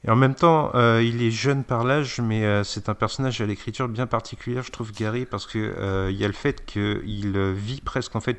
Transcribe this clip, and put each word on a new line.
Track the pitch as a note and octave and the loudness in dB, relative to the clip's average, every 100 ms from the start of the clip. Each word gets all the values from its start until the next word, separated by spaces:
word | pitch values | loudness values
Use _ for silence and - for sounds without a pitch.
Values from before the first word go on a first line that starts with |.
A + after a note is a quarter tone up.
| G#2+ | 4
Et | |
en | A2+ | 4
même | C3+ C3+ | 4 6
temps, | E3+ D#3+ D3 B2 | 4 6 4 4
euh, | A#2 A2+ | 6 6
il | A#2 A#2 | 4 2
est | A#2 | 0
jeune | A2+ B2 C3+ | 2 0 0
par | C3 A#2+ | 0 0
l'âge, | B2 C#3+ C3+ - | 2 2 0 -2
mais, | A#2 A2 G#2+ | 0 2 2
euh, | G2+ | 2
c'est | G2+ - G#2+ | 0 -4 -4
un | |
personnage | G#2 A2+ - C3 A#2 | -2 -2 0 -2 0
à | G#2+ | -2
l'écriture | - - A2 B2+ | -2 -6 -4 -4
bien | A2 B2+ | -2 -2
particulière, | A#2 - A2+ - B2 | -2 -4 -10 -6 -6
je | B2+ | -6
trouve, | - A2+ | -10 -10
Gary, | G2+ G#2+ A#2 B2+ | -4 -2 -2 -4
parce | A2+ - | -8 -6
que, | A2 | -4
euh, | G#2+ F2+ G2 F#2+ F#2+ | -4 -2 -2 0 0
il | G2 | 0
y | |
a | G#2 | -2
le | |
fait | G2+ C#3+ C3+ - | 0 -4 -4 -6
qu'il, | G#2 G#2 G#2 E2 G#2 G2+ G2 | -2 -2 -2 -4 -4 -2 0
euh, | G2 | 0
vit | F#2+ G#2 C#3 | -2 -6 -6
presque | - C3+ - - | -4 -4 -4 -4
en | |
fait | - | -4